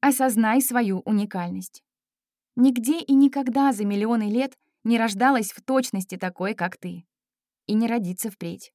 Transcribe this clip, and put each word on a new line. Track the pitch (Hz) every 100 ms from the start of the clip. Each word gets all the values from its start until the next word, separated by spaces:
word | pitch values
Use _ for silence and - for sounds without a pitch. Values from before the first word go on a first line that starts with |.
Осознай | 285 269 254 220 220 233
свою | 254 240 226 185
уникальность. | - 214 208 190 175 185 185 - _ _ _ _ _ _ _ -
Нигде | 254 240 226 320
и | -
никогда | 269 277 277 254 247 277
за | 208
миллионы | 208 202 214 233 208
лет | 220 269 - _ _
не | 220 233
рождалась | 226 196 247 269 202
в | -
точности | - 262 247 196 190 185
такой, | 185 - 190
как | 220 180 -
ты. | 180 175 - _ _ _ _ _ -
И |
не | 214 226
родится | 233 185 185 226
впредь. | 196 170 180 -